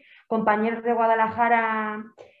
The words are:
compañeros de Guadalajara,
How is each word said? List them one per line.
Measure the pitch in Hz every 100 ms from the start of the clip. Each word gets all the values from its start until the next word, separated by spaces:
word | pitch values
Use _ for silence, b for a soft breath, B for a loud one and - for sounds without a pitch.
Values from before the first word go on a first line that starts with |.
| B B B
compañeros | 220 214 208 220 233
de | 226
Guadalajara, | 233 226 226 220 220 233 233 226 220 214 214 226 _ b b